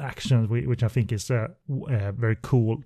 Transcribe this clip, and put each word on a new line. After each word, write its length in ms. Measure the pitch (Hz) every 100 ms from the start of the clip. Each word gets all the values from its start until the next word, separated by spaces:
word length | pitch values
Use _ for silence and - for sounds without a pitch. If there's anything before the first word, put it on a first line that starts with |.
actions, 480 | 139 - - 123 107
whi-, 160 | 117 131
which 140 | 120
I 60 | 113
think 240 | 127 107
is, 180 | 107 -
uh, 200 | 120 107 - -
w-, 280 | 135 - 117
uh, 160 | 101
very 240 | 104 113 110
cool 400 | - 127 110 117